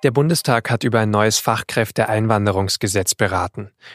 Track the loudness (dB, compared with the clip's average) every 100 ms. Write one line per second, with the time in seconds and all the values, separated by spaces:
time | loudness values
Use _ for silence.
0 | 2 2 2 0 2 0 0 -2 0 0
1 | 2 2 2 2 -2 -2 -2 -4 -4 -2
2 | -2 0 2 2 2 0 -2 -2 -2 -2
3 | -2 -2 0 0 -4 -8 -16 _ -20